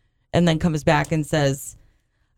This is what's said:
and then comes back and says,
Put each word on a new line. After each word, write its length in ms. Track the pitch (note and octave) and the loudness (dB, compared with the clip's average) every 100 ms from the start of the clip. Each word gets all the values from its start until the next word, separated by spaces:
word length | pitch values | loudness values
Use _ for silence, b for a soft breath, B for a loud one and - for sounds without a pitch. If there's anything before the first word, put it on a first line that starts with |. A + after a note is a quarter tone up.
| _ _ _ | _ _ _
and 140 | D#3+ F3 | 0 2
then 120 | D#3 | 2
comes 240 | F3 D#3 E3 | 0 0 0
back 260 | D3 D3 | 0 0
and 140 | D#3+ D3 | -4 -2
says, 480 | D#3+ C#3 C#3 - - _ _ _ _ _ | 0 0 -2 -10 -18 _ _ _ _ _